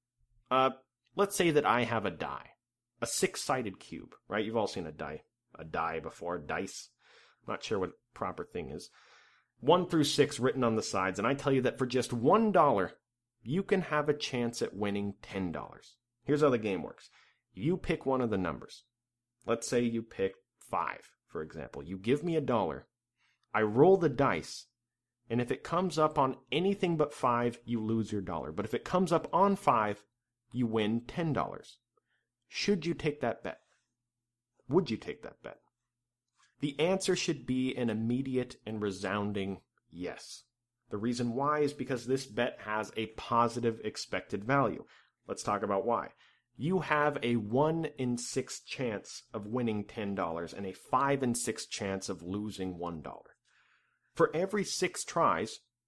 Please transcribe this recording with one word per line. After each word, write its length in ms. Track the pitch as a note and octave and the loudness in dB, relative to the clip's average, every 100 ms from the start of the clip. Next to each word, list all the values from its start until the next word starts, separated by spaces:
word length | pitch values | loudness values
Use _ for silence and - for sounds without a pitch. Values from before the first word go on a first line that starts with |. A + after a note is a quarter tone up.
| _ _ _ _ - | _ _ _ _ -2
Uh, 200 | C3 C3 - _ _ _ - | 2 2 0 _ _ _ 0
let's 180 | G3 - | 0 4
say 160 | F3 | 4
that 140 | D3 G2 | 4 4
I 180 | A#2 | 4
have 220 | A#2+ A2+ G2 | 2 0 -2
a 60 | |
die, 400 | D#2+ C#2+ C2+ - _ _ _ _ _ | -4 -6 -8 -12 _ _ _ _ _
a 60 | - | -6
six-sided 720 | - - - - C3+ A2+ F#2 | -2 -2 -2 -2 -2 -2 -8
cube, 340 | - C#2+ G1+ - - | -12 -14 -14 -20 -6
right? 160 | G#2 G#2+ | -4 -2
You've 100 | A2+ | 0
all 120 | G2+ | 0
seen 200 | - D#2+ | -2 -8
a 40 | |
die, 300 | D2+ D2 D#2 - _ _ - | -8 -8 -10 -14 _ _ -16
a 60 | D#2+ | -6
die 340 | E2 E2 E2 | -2 -2 -2
before, 380 | D#2 - E2+ F2 | -6 -8 -6 -6
dice. 540 | D2 D#2+ F#2+ - - _ _ - - _ - | -4 -6 -6 -10 -16 _ _ -20 -20 _ -10
Not 160 | G#2 | -8
sure 160 | - G#2 | -4 -2
what 140 | F2+ - _ | -4 -8 _
proper 320 | - F#2+ F2 E2+ | -6 -6 -4 -8
thing 240 | F2+ D#2 | -8 -8
is. 200 | - - _ - - _ _ _ _ | -10 -12 _ -20 -20 _ _ _ _
One 260 | B2 F3 F3 | 4 4 4
through 200 | E3 C#3+ | 2 4
six 340 | - C#3+ - | 4 2 2
written 240 | B2+ C3+ | 0 2
on 140 | A#2+ A2 | 2 2
the 40 | |
sides, 380 | - G2+ F#2 F#2 | 0 0 0 0
and 80 | A2 | 0
I 60 | |
tell 180 | C#3 C#3+ | 0 2
you 100 | C3+ | 2
that 140 | B2+ - | 2 0
for 80 | C#3+ | 0
just 280 | B2+ A#2 | 0 0
one 400 | A#2+ B2 G3+ A3 | 0 4 4 6
dollar, 400 | F#3 D3 G#2 F2+ - _ _ _ _ | 4 4 4 0 -4 _ _ _ _
you 220 | A2+ D#3+ | -4 -4
can 180 | - F#3+ | 0 0
have 260 | E3+ D3+ D3 | 2 0 2
a 40 | |
chance 480 | D3 - B2+ A#2+ A#2+ | 0 -2 -2 -2 -2
at 140 | - F#2+ | -4 -2
winning 380 | G#2 G2+ G2+ - | -2 0 -2 -6
ten 300 | - G2 F2+ | -8 -4 -4
dollars. 460 | D2+ - - - _ _ _ | -4 -8 -14 -20 _ _ _
Here's 180 | - C#3+ | 0 4
how 80 | D3 | 4
the 80 | B2 | 4
game 260 | G#2+ F#2 | 2 -2
works. 260 | D2+ - - _ _ _ _ | -4 -12 -20 _ _ _ _
You 240 | - B2 F3+ | -4 -2 0
pick 280 | - E3 C3+ | 0 -2 0
one 160 | C3 | 0
of 80 | A#2+ | 2
the 80 | G2+ | 0
numbers. 460 | F2+ C#2+ - - _ _ _ _ _ _ - | 0 -4 -10 -20 _ _ _ _ _ _ -2
Let's 220 | A#2+ - | -2 0
say 140 | B2+ | 0
you 200 | A#2+ A2+ | 2 0
pick 320 | A2+ - G2 - _ _ | -4 -2 -2 -2 _ _
five, 540 | - F2+ D#2+ G1+ - _ _ | -6 -2 -2 -6 -12 _ _
for 140 | E2 | -10
example. 420 | D#2 D#2+ C2 C#2 | -8 -8 -10 -10
You 140 | D2 F#2 | -10 -4
give 260 | G#2 C#3+ | 0 0
me 120 | E3+ D#3+ | 2 0
a 60 | |
dollar. 460 | C3 A#2 F2 C2+ - _ _ _ _ _ _ | 2 2 0 -2 -10 _ _ _ _ _ _
I 80 | G#2+ | 0
roll 360 | A2 A2 D#3+ F#3+ | 2 6 8 8
the 120 | E3 | 6
dice, 580 | A#2 C3+ F2 - - - _ _ _ _ _ - | 4 2 2 -4 -12 -16 _ _ _ _ _ -4
and 100 | A#2 | -2
if 120 | B2 | 0
it 120 | B2 | -2
comes 340 | - E3 F#3 D#3 | -2 0 0 2
up 200 | D#3 D3+ | 2 4
on 180 | C3 B2+ - | 2 0 -4
anything 460 | D3 F#3 G3 F3+ D#3+ | 0 2 2 2 2
but 160 | D3 | 0
five, 460 | - B2+ A#2+ A#2+ A#2 | 0 2 4 2 -2
you 160 | - A#2+ | -4 -2
lose 320 | A2 A2+ G#2+ | 0 0 0
your 100 | G#2 | -2
dollar. 300 | F#2 E2 C2 | -2 -4 -4
But 140 | D#2+ G#2 | -4 -2
if 80 | |
it 100 | A#2+ | -4
comes 280 | - F3+ F#3+ | 0 2 4
up 180 | E3 - | 2 2
on 240 | E3+ G3+ G3 | 4 4 4
five, 480 | - B2 G#2+ G#2 _ _ _ _ _ | 2 4 2 -2 _ _ _ _ _
you 160 | A#2+ A#2 | -2 0
win 340 | A2 G#2+ A#2 | 2 2 2
ten 300 | A#2+ - E3 | -2 -2 0
dollars. 460 | A2+ G#1+ G1+ - - _ _ _ _ _ _ _ | 0 -2 -6 -14 -20 _ _ _ _ _ _ _
Should 360 | - - G3+ D#3+ | -2 0 2 0
you 80 | |
take 280 | E3 D#3+ - | -2 -2 0
that 200 | A#2+ - | -2 -2
bet? 180 | - - _ _ _ _ _ _ _ _ _ _ - | -6 -10 _ _ _ _ _ _ _ _ _ _ 0
Would 240 | D#3 E3 | 2 2
you 60 | G#2+ | -2
take 260 | - - | -6 -10
that 180 | - - | -12 -16
bet? 160 | - - _ _ _ _ _ _ _ _ _ _ | -16 -16 _ _ _ _ _ _ _ _ _ _
The 180 | D3+ - | -6 0
answer 360 | E3 F#3+ F#3+ F3+ | 2 2 0 0
should 300 | - D3 - | -2 -4 -2
be 300 | B2+ C3 - | -2 0 0
an 140 | A#2+ | -2
immediate 640 | A2 A2+ B2 C3+ B2+ B2 - - | 0 0 -2 -2 -2 -4 -8 -8
and 160 | A2 | -4
resounding 800 | G#2 F#2 F#2+ G#2 G#2 G2+ F#2+ F#2+ _ _ _ | -2 -2 -2 0 0 -2 -4 -6 _ _ _
yes. 520 | E2 F2 C#2+ - - - _ _ _ _ | -8 -8 -8 -14 -18 -20 _ _ _ _
The 80 | G#2 | -4
reason 360 | A2+ B2 A#2+ | -2 -2 -2
why 260 | A#2 C#3+ D3+ | -2 0 2
is 140 | D3 | 2
because 320 | C#3+ C3+ B2+ A2 | 0 -4 -4 0
this 200 | C3+ C3 | -2 -2
bet 340 | G#2 B2 - | -2 -2 -2
has 280 | G#2+ G#2+ G2+ - | -4 -4 -2 -4
a 120 | G#2+ | -6
positive 760 | - - A#2 A#2 A#2+ A#2 A2 | -6 0 4 4 2 0 0
expected 600 | G#2+ - - F#2 - G2+ | -4 -8 -6 -6 -4 -4
value. 420 | G#2+ C#3+ A#2+ - - - _ _ - | 0 2 2 0 -8 -20 _ _ -10
Let's 160 | G2+ | -6
talk 200 | - G2+ | -2 0
about 220 | G2+ G2 G#2 | 2 0 2
why. 240 | A2+ C#2+ - _ _ _ - | 0 -2 -10 _ _ _ -6
You 220 | C#3+ F#3 | 0 0
have 380 | - D3+ D3 C#3 | 2 2 2 2
a 140 | A#2+ A#2+ | 2 0
one 520 | G#2 A#2+ D#3 E3 D#3 - | 2 2 2 2 -2 -2
in 200 | B2+ A#2+ | -2 -2
six 440 | - - C3 - | -2 -4 -4 -8
chance 640 | - - B2 G2+ - - - | -10 -6 -4 -4 -8 -16 -12
of 140 | A2 G#2 | -10 -6
winning 360 | A#2+ A#2 G#2+ | -2 0 0
ten 320 | G2+ - G2+ G2 | -2 -6 -4 -2
dollars 380 | E2+ E2 E2+ | -2 -2 -6
and 120 | - G2 | -8 -8
a 80 | |
five 480 | F#2 - B2+ C#3 C#3 | -10 -2 2 2 2
in 140 | B2+ A#2 | 0 0
six 300 | - G#2+ - | -2 -4 -6
chance 420 | - G2+ F#2+ - | -6 -4 -4 -4
of 160 | F2+ | -8
losing 540 | E2+ G2 G#2+ G2 F#2 F2 | -6 -6 -6 -6 -6 -6
one 240 | F2 E2 | -6 -6
dollar. 340 | D2 G1+ - _ _ _ _ _ _ _ _ | -10 -12 -16 _ _ _ _ _ _ _ _
For 180 | - E3 | 2 2
every 300 | D#3 F#3+ G#3 | 2 -2 -2
six 400 | F#3+ - F3+ - | -2 -2 -2 -4
tries, 560 | - E3+ D3 E2+ A2 - _ _ | -4 2 4 2 0 -8 _ _